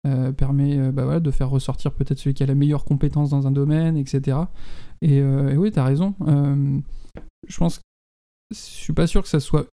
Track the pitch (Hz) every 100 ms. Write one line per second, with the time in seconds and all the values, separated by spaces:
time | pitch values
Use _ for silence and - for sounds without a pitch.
0 | 139 131 131 135 135 139 143 143 135 135
1 | 131 160 156 135 131 135 - 147 143 -
2 | 135 135 143 135 135 135 147 147 - 143
3 | 147 147 147 139 135 139 143 151 165 156
4 | 135 139 139 135 180 - - - - -
5 | 160 139 139 135 139 139 208 208 131 139
6 | 190 196 156 143 143 139 139 139 139 -
7 | - - - _ - - 170 - - _
8 | _ _ _ _ _ - - - - 156
9 | 170 - - 151 - 151 -